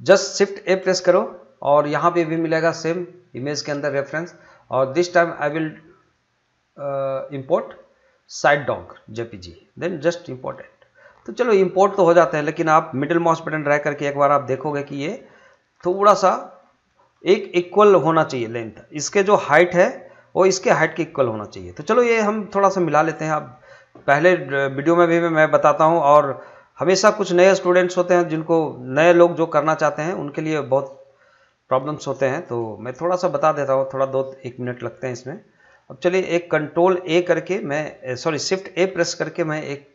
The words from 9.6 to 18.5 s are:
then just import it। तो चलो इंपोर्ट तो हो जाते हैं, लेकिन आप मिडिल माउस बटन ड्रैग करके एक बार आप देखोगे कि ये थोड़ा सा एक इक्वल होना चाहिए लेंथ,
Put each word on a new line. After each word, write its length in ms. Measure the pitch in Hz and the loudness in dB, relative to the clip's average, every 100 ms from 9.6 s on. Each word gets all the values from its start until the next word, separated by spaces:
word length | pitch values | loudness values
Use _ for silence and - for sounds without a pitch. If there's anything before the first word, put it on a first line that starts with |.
| _ - | _ -10
then 180 | 165 170 | -8 -4
just 280 | 156 170 - | -2 -4 -8
import 260 | 127 - - | -12 -12 -12
it। 180 | - _ _ _ - _ - | -18 _ _ _ -20 _ -12
तो 80 | |
चलो 200 | 226 247 | -4 2
इंपोर्ट 420 | 202 180 180 196 196 | 4 2 2 2 4
तो 80 | |
हो 100 | 170 | 4
जाते 240 | 170 160 156 | 6 4 0
हैं, 60 | |
लेकिन 260 | 147 156 160 | -4 -2 2
आप 220 | 156 160 131 | 2 2 -4
मिडिल 240 | 147 170 | -2 0
माउस 220 | 170 160 | 0 -2
बटन 220 | 160 156 | -4 -4
ड्रैग 200 | 143 147 | 0 0
करके 240 | 151 143 143 | 0 -4 -4
एक 100 | 143 | 0
बार 140 | 143 | 2
आप 100 | 143 | 2
देखोगे 420 | 123 131 151 143 | 0 -4 -4 -6
कि 120 | 143 143 | -6 -8
ये 320 | 147 214 - _ _ _ _ _ 175 | -8 -8 -14 _ _ _ _ _ -4
थोड़ा 280 | 190 202 | 2 4
सा 360 | 190 190 233 - - _ _ _ _ _ _ 165 | 4 2 0 -6 -20 _ _ _ _ _ _ 0
एक 260 | 208 - 175 | 0 0 -4
इक्वल 400 | 175 202 208 185 | -2 4 6 6
होना 280 | 151 160 | 4 2
चाहिए 240 | 156 131 | 0 -4
लेंथ, 240 | 113 | -6